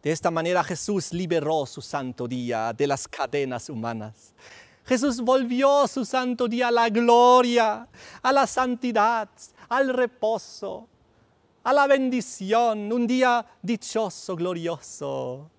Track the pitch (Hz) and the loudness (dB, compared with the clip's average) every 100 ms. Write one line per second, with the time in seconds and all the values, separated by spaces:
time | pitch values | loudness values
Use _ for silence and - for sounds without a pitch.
0 | 147 160 175 165 165 180 156 170 - 202 | -2 -2 -2 -2 0 0 -2 -6 -2 -4
1 | - 170 180 165 147 160 135 - - 147 | -2 -4 -2 -2 0 -2 -4 -10 -8 -6
2 | 127 120 123 123 120 113 113 120 143 135 | -6 -6 -6 -6 -4 -4 -4 -2 -2 -2
3 | - - 139 143 135 123 - 123 117 113 | -6 -8 -4 -2 -4 -6 -8 -8 -8 -8
4 | 107 - - _ - - - _ - 254 | -12 -16 -20 _ -20 -20 -20 _ -2 0
5 | 277 240 240 262 240 247 277 285 262 269 | 0 -2 2 2 2 2 4 4 2 -2
6 | 269 262 247 240 240 233 247 233 233 214 | -4 -2 -2 -2 -2 0 0 2 2 2
7 | 233 233 247 254 247 240 220 220 240 - | 6 8 8 8 6 2 2 -2 -10 -20
8 | - - 254 277 254 - 254 247 247 220 | -20 -4 2 2 2 0 -2 -2 0 2
9 | 214 233 208 _ - _ - 247 269 254 | 2 2 -6 _ -20 _ -4 0 0 0
10 | 240 _ 214 226 - - 196 190 220 _ | -2 _ -2 -2 -6 -12 -12 -12 -16 _
11 | _ _ _ _ _ _ 226 277 277 277 | _ _ _ _ _ _ 2 2 4 4
12 | 262 247 - - 190 220 240 214 208 240 | 2 -2 -4 -10 0 2 2 0 -2 -2
13 | 233 254 254 240 - _ 185 233 - 220 | 0 2 2 2 -2 _ -6 -4 -4 -4
14 | 208 - - 175 175 175 165 160 - - | -4 -6 -10 -6 -4 -4 -6 -8 -12 -12
15 | 143 135 127 131 156 | -8 -6 -8 -10 -16